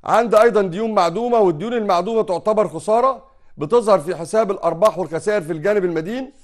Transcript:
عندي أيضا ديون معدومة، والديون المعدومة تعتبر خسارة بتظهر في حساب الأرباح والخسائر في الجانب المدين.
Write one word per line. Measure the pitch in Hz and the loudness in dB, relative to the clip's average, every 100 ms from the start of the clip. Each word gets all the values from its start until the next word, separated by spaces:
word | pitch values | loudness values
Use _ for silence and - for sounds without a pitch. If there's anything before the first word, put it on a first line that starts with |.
عندي | - 196 240 214 | 2 0 4 6
أيضا | 233 214 | 6 4
ديون | 196 175 220 | 0 -2 -2
معدومة، | 208 170 175 240 240 | 0 0 0 0 2
والديون | 196 156 214 | 2 0 -4
المعدومة | 240 208 175 180 226 | -4 0 0 0 -2
تعتبر | 196 170 214 214 185 | -2 -2 0 0 0
خسارة | 160 175 220 262 240 - _ - - | -4 0 2 2 -2 -12 _ -20 -12
بتظهر | 147 233 214 190 | 0 0 4 2
في | 147 160 | 2 -8
حساب | 165 220 214 | -2 -2 0
الأرباح | 196 170 165 214 - | -2 -2 2 0 0
والخسائر | - 165 208 208 | -6 -4 -2 -2
في | 156 | -4
الجانب | 165 170 208 | -4 0 0
المدين. | 180 165 160 247 262 _ | 0 -4 -4 -8 -8 _